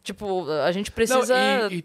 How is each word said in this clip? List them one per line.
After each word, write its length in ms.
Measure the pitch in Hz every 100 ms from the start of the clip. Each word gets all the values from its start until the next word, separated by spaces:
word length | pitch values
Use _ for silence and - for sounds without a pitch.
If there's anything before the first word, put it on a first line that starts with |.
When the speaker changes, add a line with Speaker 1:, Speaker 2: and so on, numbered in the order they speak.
Speaker 1:
Tipo, 480 | - 196 208 185 151
a 220 | 151 139
gente 160 | 180 208
Speaker 2:
Não, 60 | -
Speaker 1:
precisa 720 | 226 254 233 254 262 269 214
Speaker 2:
e, 60 |
e, 60 | 180